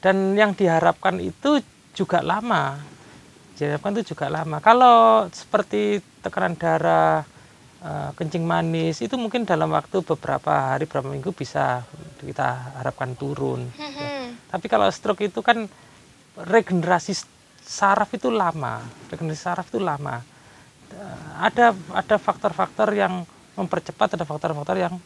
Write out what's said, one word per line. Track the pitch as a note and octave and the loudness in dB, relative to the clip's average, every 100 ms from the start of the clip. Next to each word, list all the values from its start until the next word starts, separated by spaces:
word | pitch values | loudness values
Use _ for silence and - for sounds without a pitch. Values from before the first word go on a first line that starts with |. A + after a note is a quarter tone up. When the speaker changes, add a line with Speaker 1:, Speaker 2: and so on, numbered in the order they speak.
Speaker 1:
dan | F#3+ F#3+ F#3+ G3+ | 4 2 2 2
yang | G#3+ | 2
diharapkan | F#3 F#3 E3 E3 E3 F#3+ F#3 | 4 4 6 4 2 0 0
itu | F3+ E3 C#4 D4 - _ _ - | -6 -4 2 2 0 _ _ -6
juga | G3 F3 | 0 0
lama. | - F#3+ A#3 F#3 C#3 C#3 D3 - - - - - - - | 0 -2 0 0 0 -6 -14 -20 -20 -20 -20 -20 -20 -6
Diharapkan | D3 D3 G3+ G3+ | -4 -2 -2 -4
itu | G3+ D#3+ | -6 -6
juga | C#3+ | -6
lama. | D#3 D#3+ D3+ | -4 -4 0
Kalau | G#3+ A#3+ B3+ A#3 A3+ A3 F#3 | 4 8 8 8 8 6 2
seperti | - - G#3 G3 G#3 G#3 G#3 - _ | -8 -2 0 0 0 0 -2 -6 _
tekanan | F#3+ - F#3 E3 | -8 -2 -2 0
darah, | E3+ D#3+ E3 E3 D#3+ D#3+ D3 - - - - - | 0 2 4 4 4 2 -2 -16 -20 -20 -20 -18
eh, | E3 D3+ C#3+ D3 | -10 -8 -8 -6
kencing | D#3+ F3 | -4 -2
manis, | E3 E3+ E3 E3 E3 D#3+ | 0 0 0 0 -2 -2
itu | A3+ B3+ | -4 -4
mungkin | A3+ A#3+ G#3+ | -2 -2 0
dalam | E3 D#3+ | 0 2
waktu | D#3 - F#3+ | 0 0 -4
beberapa | E3+ D#3 - D#3 - D3 C3+ C3+ | -2 -4 -2 -4 2 0 2 -2
hari, | D3+ | -2
beberapa | D3 C3+ | -4 -6
minggu | C#3 C3+ | -6 -8
bisa | - C3 D3 C#3 B2 A#2 D3+ - - | -6 -6 -2 -2 -2 -6 -18 -20 -16
kita | C#3+ - C3 B2+ B2 C3+ | -12 -4 -4 -4 -10 -6
harapkan | B2+ - B2+ B2 | -6 -6 -8 -6
turun. | C#3+ C#3+ C3+ B2+ | -8 -4 -4 -4
Speaker 2:
Mm-hmm. | B2 B2 D4 C#4+ | -8 -10 -14 -10
Speaker 1:
Ya. | D4 C#4+ B3 A#3+ _ | -8 -8 -10 -14 _
Tapi | F#3 G3 | -8 -2
kalau | A3 F#3+ | 2 2
stroke | - - G3+ | 0 -4 -2
itu | - - | -2 -2
kan | - A3+ G#3 - - - - - _ - | 0 0 -2 -12 -20 -20 -20 -20 _ -16
regenerasi | E3+ A3+ - F3+ E3 F3 - F#3 | 2 2 4 0 2 0 0 -8
s-, | - _ _ _ | -8 _ _ _
saraf | - - G3+ G3+ G3+ | -14 0 2 4 0
itu | - B3+ | -2 0
lama. | A3+ F3+ D#3 B2+ A#2 A#2 - - | 2 0 -2 -6 -6 -12 -18 -14
Regenerasi | D#3+ E3 D#3 | -8 -6 -6
saraf | F3+ F3 F3+ | -6 -6 -4
itu | A3+ | -4
lama. | F3+ C#3+ C#3+ B2 B2 - - - - _ - | -2 -4 -6 -8 -10 -20 -20 -20 -20 _ -20
Eh, | - - - - - G3 | -16 -14 -14 -14 -2 0
ada, | A#3 A#3+ F#3+ D3+ E3 | 6 6 6 -4 -4
ada | - G#3 | 0 0
faktor-faktor | - F#3+ G3+ F3 F#3 - G#3+ | 2 0 -2 -2 -4 0 0
yang | G#3 F#3+ F3+ E3+ - - - | 2 0 -2 -8 -16 -16 -8
mempercepat, | F#3 F3 - - G#3 F3 | -4 -4 -4 0 0 0
ada | D#3+ | -6
faktor-faktor | D3+ D#3+ D3+ D3 F#3+ | -4 -4 -4 -2 -2
yang | F3 F3 | -2 -4